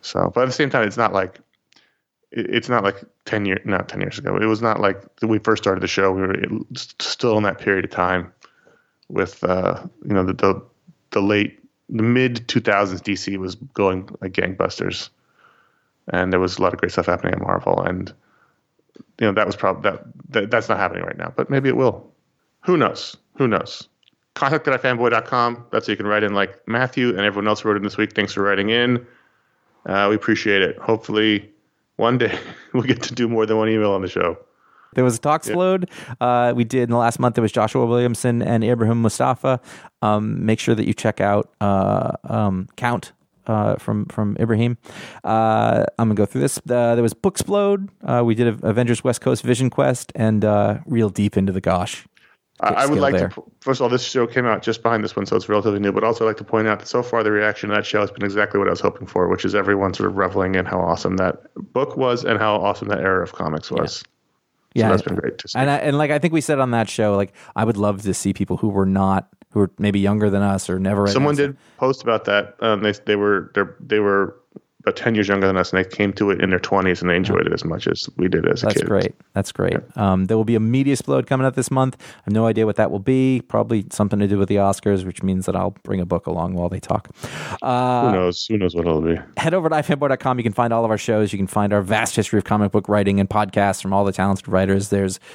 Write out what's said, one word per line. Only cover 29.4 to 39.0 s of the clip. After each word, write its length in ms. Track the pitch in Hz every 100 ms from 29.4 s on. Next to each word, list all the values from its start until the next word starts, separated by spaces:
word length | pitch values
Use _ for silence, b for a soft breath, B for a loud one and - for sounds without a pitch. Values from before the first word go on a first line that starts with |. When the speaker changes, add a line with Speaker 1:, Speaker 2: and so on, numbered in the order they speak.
| b b b _ -
Speaker 1:
Uh, 220 | 98 101
we 60 | 107
appreciate 460 | - 107 107 98
it. 160 | 92 -
Hopefully 760 | - 110 - 107 110 104 101 _ _ _ _ -
one 200 | 113 127
day 220 | 113 - - -
<laughs> 180 | -
we'll 100 | 131
get 200 | 123 -
to 100 | -
do 140 | 120 117
more 180 | 113 110
than 120 | 110
one 100 | 110
email 240 | 110 104
on 100 | 98
the 60 | 92
show. 300 | 87 87 85 - _ b b b
Speaker 2:
There 100 | -
was 140 | 127 113
a 20 |
Talksplode, 720 | 147 156 - 139 185 190 180 B B 123
Speaker 1:
Yeah. 280 | 123 123 120
Speaker 2:
uh, 40 |
we 100 | 120
did 200 | 113 127
in 60 | 120
the 60 | 117
last 220 | 120 -
month. 160 | 123 117
There 60 |
was 100 | 110
Joshua 340 | - 110 135 117
Williamson 560 | 120 123 113 127 117
and 220 | 107 113
Ibrahim 380 | 110 120 110 117